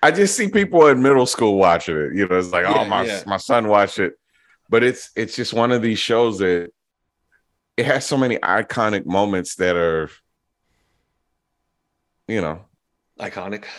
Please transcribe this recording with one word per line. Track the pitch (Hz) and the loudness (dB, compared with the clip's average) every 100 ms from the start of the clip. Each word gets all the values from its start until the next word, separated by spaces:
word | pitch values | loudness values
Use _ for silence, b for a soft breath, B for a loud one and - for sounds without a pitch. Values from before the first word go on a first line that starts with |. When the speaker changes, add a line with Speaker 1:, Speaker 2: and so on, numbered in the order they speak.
Speaker 1:
I | 147 | 2
just | 165 196 - | 2 0 0
see | 208 | 0
people | 208 202 175 151 | 0 2 6 6
in | 131 | 6
middle | 131 139 123 | 4 4 2
school | - 113 98 | 2 2 4
watching | 95 85 - 78 | 4 4 0 -4
it. | 73 85 | -4 -2
You | 95 | 0
know, | 90 | 0
it's | 90 | 0
like, | 90 90 | -2 0
Speaker 2:
Yeah, | 107 | 0
Speaker 1:
"Oh, | 104 | 0
my, | 98 95 | -2 -2
Speaker 2:
yeah. | 101 95 | -6 -6
Speaker 1:
my | 98 | -8
son | - 120 110 | 0 0 2
watched | 104 101 - | 2 2 -2
it." | 92 - _ _ _ _ _ | -6 -6 _ _ _ _ _
But | 113 | 2
it's, | 123 127 - - | 2 -2 -10 -8
it's | 113 - | -8 -6
just | 117 | -6
one | 113 117 | -2 0
of | 123 | 0
these | 113 107 | 0 -2
shows | - 117 120 98 | 0 0 0 0
that | 95 87 87 _ _ _ _ _ _ _ _ _ _ - | -2 -2 -4 _ _ _ _ _ _ _ _ _ _ -6
it | 120 | -2
has | 135 - | -2 -2
so | 139 | -2
many | 131 113 | -2 -2
iconic | - 98 113 - 107 104 - | -2 -2 -2 -2 -2 -2 -2
moments | 92 101 95 87 - | -2 0 -2 -6 -4
that | 90 87 | -2 0
are, | 85 80 78 - _ _ _ _ _ _ _ _ _ _ _ _ _ _ _ _ _ _ _ _ - | 0 -2 -6 -12 _ _ _ _ _ _ _ _ _ _ _ _ _ _ _ _ _ _ _ _ -8
you | 110 | -4
know, | 82 80 _ _ _ _ _ _ | -4 -8 _ _ _ _ _ _
Speaker 2:
Iconic. | 101 - 92 104 - | -14 -12 -12 -12 -14